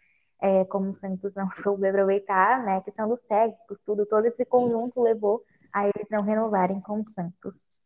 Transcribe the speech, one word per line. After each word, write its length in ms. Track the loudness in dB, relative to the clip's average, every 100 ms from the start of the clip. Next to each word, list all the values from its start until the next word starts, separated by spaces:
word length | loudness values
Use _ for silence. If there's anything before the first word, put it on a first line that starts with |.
| _ _ _ _
é, 220 | 2 2
como 240 | 2 -2 -4
o 40 |
Santos 400 | -6 -8 -6 -8 -6
não 120 | -8
<laughs> 120 | -4
soube 240 | -4 0 0
aproveitar, 800 | 2 2 0 0 2 4 2
né, 140 | 0 -2
a 20 |
questão 280 | -4 -6 -4
dos 140 | -4 -2
técnicos, 500 | 2 2 -2 -16 -10 -4
tudo, 180 | -2
todo 220 | 2 2 2
esse 180 | 0
conjunto 560 | 0 2 2 0 -4 0
levou 440 | 2 2 0 -2 -4 _ _
a 140 | -2 0
eles 180 | -2 -4
não 140 | -2
renovarem 580 | 0 0 0 2 0 -2
com 200 | -6 -6
o 80 | -6
Santos. 440 | -8 -10 -10 -16 -16 _ _